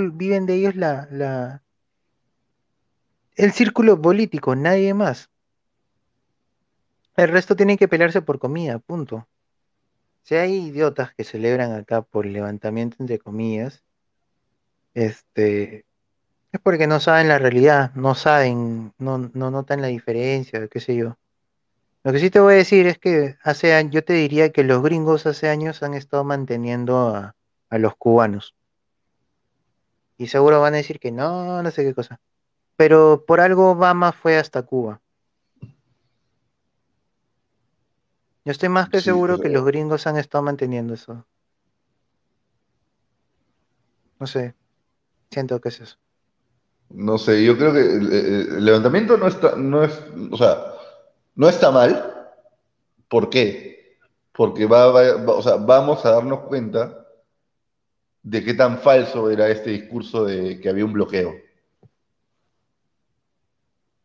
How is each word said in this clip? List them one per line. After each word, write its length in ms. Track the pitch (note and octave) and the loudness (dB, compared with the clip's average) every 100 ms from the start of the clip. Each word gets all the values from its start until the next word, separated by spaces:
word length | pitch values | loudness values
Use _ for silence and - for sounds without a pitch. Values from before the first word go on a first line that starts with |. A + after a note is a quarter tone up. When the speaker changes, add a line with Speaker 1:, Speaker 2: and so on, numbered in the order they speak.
| F#3 | 2
Speaker 1:
viven 340 | D#3+ F#3+ G3 F#3 | -4 -4 -2 -2
de 100 | F#3 | -2
ellos 200 | G3 F#3 | -2 -2
la, 320 | E3 C#3+ C#3+ | -4 -4 -8
la, 500 | C#3 C#3 C3 B2 C#3 _ _ _ _ _ _ _ _ _ _ _ _ _ _ _ _ _ - | -8 -6 -6 -8 -12 _ _ _ _ _ _ _ _ _ _ _ _ _ _ _ _ _ -2
el 160 | G3+ | 0
círculo 500 | - A3 - A3 F3 | 0 0 2 4 4
político, 540 | E3 G3+ A3 D3 - C3 | 2 0 -2 -4 -4 -2
nadie 380 | D#3+ F#3+ G3 | 0 0 0
más. 360 | G3+ F#3 B2 - _ _ _ _ _ _ _ _ _ _ _ _ _ _ _ _ _ _ - | -2 -2 -4 -12 _ _ _ _ _ _ _ _ _ _ _ _ _ _ _ _ _ _ 0
El 100 | E3+ | 2
resto 260 | F3+ - G3 | 2 0 2
tienen 220 | G3 G3+ | 2 2
que 100 | F#3 | 2
pelearse 320 | E3 E3+ F#3 | 2 0 0
por 180 | D#3 C#3+ | -4 -4
comida, 400 | B2+ D#3+ D#3 A#2 | -6 -6 -6 -8
punto. 480 | - E3+ B2+ A2 - _ _ _ _ _ _ _ _ _ | -10 -10 -10 -12 -16 _ _ _ _ _ _ _ _ _
Si 120 | - D#3+ | -4 -2
hay 320 | F#3 G3 E3 | -2 -4 -6
idiotas 460 | C#3+ D3+ C#3 B2 | -2 -2 -2 -8
que 100 | - G#2+ | -10 -12
celebran 480 | A2 A#2 B2+ A#2+ | -6 -2 -2 -2
acá 280 | G#2+ G2+ A2+ | -8 -6 -6
por 240 | - A2 G2+ | -4 -6 -6
levantamiento, 720 | G2+ G#2 G#2 G#2+ A2 A#2 - | -6 -8 -8 -8 -6 -8 -8
entre 200 | B2+ A2+ | -8 -8
comillas, 640 | - G#2+ A2+ G#2+ B2+ - _ _ _ _ _ _ _ _ _ _ _ | -8 -8 -6 -6 -8 -14 _ _ _ _ _ _ _ _ _ _ _
este, 920 | A#2+ A2 - _ - G#2+ G#2 G2+ G#2+ _ _ _ _ _ _ _ | -4 -4 -6 _ -2 -2 -2 -6 -12 _ _ _ _ _ _ _
es 80 | - | -4
porque 260 | G3 E3 D3+ | -2 0 0
no 120 | D3+ | 0
saben 300 | - D#3+ D#3 | 2 4 4
la 80 | C#3+ | 2
realidad, 560 | C3 B2 C#3+ C#3+ B2+ C3 | 2 4 4 4 0 -2
no 200 | C3+ B2+ | -2 0
saben, 800 | D#3 D3 B2+ A#2+ A#2 A2+ A2 - | 2 2 2 -2 -6 -8 -12 -10
no, 200 | C3 C3 B2 | -8 -6 -8
no 180 | C3 C3 | -8 -6
notan 300 | C3+ C3+ C#3+ | -6 -6 -6
la 60 | C3 | -4
diferencia, 800 | A#2+ - A#2 C3 C3+ B2+ A2 A2 | -6 -6 -6 -4 -4 -6 -10 -10
qué 120 | A#2 | -10
sé 140 | - A#2+ | -6 -4
yo. 220 | A2+ A#2+ _ _ _ _ _ _ _ _ | -6 -10 _ _ _ _ _ _ _ _
Lo 80 | C3+ | -4
que 80 | C#3 | -2
sí 100 | F#3 | 2
te 100 | G3+ | 4
voy 140 | G3+ G3 | 6 6
a 20 | |
decir 300 | F#3 G3 F3+ | 6 4 4
es 100 | E3+ | 0
que 400 | F#3 D#3+ C#3 - | -2 0 -2 -4
hace 300 | D#3 C#3+ E3 | -4 -2 2
a-, 80 | D#3 | 2
yo 200 | D3+ D#3 | 2 -2
te 100 | D#3 | -2
diría 380 | E3+ D3 D3 D#3 | 0 0 2 2
que 120 | D3+ | 2
los 180 | C3+ B2 | 2 2
gringos 420 | D3+ E3 D#3 D#3 D#3 | 2 0 0 0 -2
hace 200 | D3 D#3 | -2 -2
años 340 | D3+ D#3+ D#3 | -2 -4 -6
han 100 | C#3+ | -8
estado 300 | C#3+ C#3 C#3+ C#3 | -8 -6 -4 -4
manteniendo 720 | C#3 B2 A#2+ A#2+ A#2+ B2 B2+ A#2+ G2+ | -4 -6 -6 -4 -6 -2 0 0 -4
a, 200 | G2 - _ _ _ | -10 -18 _ _ _
a 80 | A2 | -2
los 180 | A2 - | -2 0
cubanos. 600 | A#2+ A#2 A2 G2+ - _ _ _ _ _ _ _ _ _ _ _ _ _ _ _ _ - | 2 4 4 -2 -12 _ _ _ _ _ _ _ _ _ _ _ _ _ _ _ _ -16
Y 100 | A#2+ | -4
seguro 340 | C#3 C#3+ D3+ | 2 4 4
van 120 | D3 | 2
a 40 | D3+ | 0
decir 220 | D3 D3+ | -6 -10
que 120 | B2 | -10
no, 500 | A#2 D#3 F3+ F3+ F3+ | -6 -6 -6 -8 -6
no 80 | E3+ | -6
sé 120 | D3+ | -4
qué 100 | C#3 | -4
cosa. 260 | C3 A#2 B2 _ _ _ _ _ - | -4 -10 -16 _ _ _ _ _ 2
Pero 460 | D#3 D#3 D#3 D3+ - | 6 8 8 6 4
por 120 | E3+ | 4
algo 300 | F#3 F#3 F#3 | 4 4 4
Obama 400 | F3 F3+ F3 F3 | 4 2 2 0
fue 260 | - E3 D#3+ | 0 0 0
hasta 260 | D3+ C3 | 0 -6
Cuba. 380 | A#2+ C3 A2 G#2+ _ _ _ _ _ _ - _ _ _ _ _ _ _ _ _ _ _ _ _ _ _ _ _ _ _ _ _ _ _ _ _ _ _ | -6 -6 -6 -10 _ _ _ _ _ _ -20 _ _ _ _ _ _ _ _ _ _ _ _ _ _ _ _ _ _ _ _ _ _ _ _ _ _ _
Yo 80 | D3 | -10
estoy 180 | C#3 F#3 | -4 0
más 200 | F#3 F#3 | 0 0
que 80 | G3 | -2
Speaker 2:
Sí, 60 | F#3 | 0
Speaker 1:
seguro 320 | F3+ F3 F3+ | 0 0 -2
Speaker 2:
pero 60 | |
Speaker 1:
que 60 | E3 | -2
los 160 | C#3 C3+ | 0 0
gringos 420 | D3 D3+ D3+ E3 | -2 -4 -4 -4
han 100 | D3+ | -4
estado 260 | C#3+ D3 | -4 -4
manteniendo 500 | C#3+ C#3 B2+ A#2+ A#2 A2+ | -4 -4 -6 -6 -8 -10
eso. 300 | - A#2 - _ _ _ _ _ _ _ _ _ _ _ _ _ _ _ _ _ _ _ _ _ _ _ _ _ _ _ _ - | -14 -20 -20 _ _ _ _ _ _ _ _ _ _ _ _ _ _ _ _ _ _ _ _ _ _ _ _ _ _ _ _ -16
No 80 | C3+ | -10
sé, 280 | C3 B2 - _ _ _ _ _ _ _ | -8 -8 -12 _ _ _ _ _ _ _
siento 300 | C#3 C3 B2 | -8 -6 -6
que 80 | B2 | -8
es 120 | - | -12
eso. 160 | A#2 _ _ _ _ _ _ _ _ _ _ | -16 _ _ _ _ _ _ _ _ _ _
Speaker 2:
No 280 | F#2+ G#2 A2 | -10 -4 -2
sé, 260 | A2+ G#2+ | 0 2
yo 140 | A2+ A#2+ | 4 2
creo 140 | D3+ | 2
que 60 | C#3+ | 2
el, 300 | F#2+ G#2 G2+ | 2 0 0
el, 440 | G2+ - G2+ - F2 | -2 -2 -4 -4 0
el 80 | G#2+ | 2
levantamiento 520 | A2 A#2+ F3+ A3+ A3 | 4 4 0 2 2
no 100 | F#3 | 2
está, 280 | F#3 D#3+ - | 0 0 0
no 280 | C3+ D3 | -2 0
es, 140 | D3+ D3+ - E2+ - | 0 -2 -14 -16 -10
o 60 | - | 0
sea, 200 | A2 D#2 - - - - _ _ _ - | 2 2 -6 -16 -20 -20 _ _ _ 2
no 140 | D#3 | 2
está 220 | F3+ D3+ | 4 4
mal. 580 | C3 B2 - - - - _ _ _ _ _ _ _ _ | 4 4 2 -6 -14 -20 _ _ _ _ _ _ _ _
¿Por 220 | A#2 G#2 | -2 0
qué? 680 | C3 G#2+ - - - _ _ _ _ _ | 0 0 -4 -14 -20 _ _ _ _ _
Porque 340 | - A2 G#2+ G#2+ | -2 -2 0 4
va, 220 | A#2+ B2 | 6 8
va, 280 | B2+ B2+ C#3+ | 6 4 2
va, 160 | B2+ | 0
o 80 | B2 | 0
sea, 140 | A#2 G#2 | 0 0
vamos 500 | G#2+ C3 C#3+ D3+ A2+ | 4 4 4 0 2
a 60 | |
darnos 300 | A2+ B2+ C3+ | 0 0 -6
cuenta 600 | - C3+ G#2+ A2+ B2 - - _ _ _ _ _ _ _ _ _ _ _ | -6 -8 -6 -6 -6 -10 -20 _ _ _ _ _ _ _ _ _ _ _
de 200 | G#2+ A2 | -8 -6
qué 100 | G2+ A#2+ | -2 2
tan 240 | B2+ A#2 | 2 2
falso 500 | C#3+ C3 A#2+ A#2+ A2 | 4 4 2 -2 -2
era 200 | G#2+ G#2+ | 0 0
este 200 | G#2+ A#2 | 0 -4
discurso 540 | G#2 - A#2+ G#2 A2+ G2+ | -8 -10 -12 -8 -4 -4
de 340 | F#2+ F#2 F#2 | -4 -6 -6
que 100 | F#2+ | -6
había 160 | F#2+ G#2+ | -4 -2
un 80 | |
bloqueo. 400 | G#2 F#2 G2 E2+ - _ _ _ _ _ _ _ _ _ _ _ _ _ _ _ _ _ _ _ _ _ _ _ _ _ _ | -2 -4 -4 -6 -8 _ _ _ _ _ _ _ _ _ _ _ _ _ _ _ _ _ _ _ _ _ _ _ _ _ _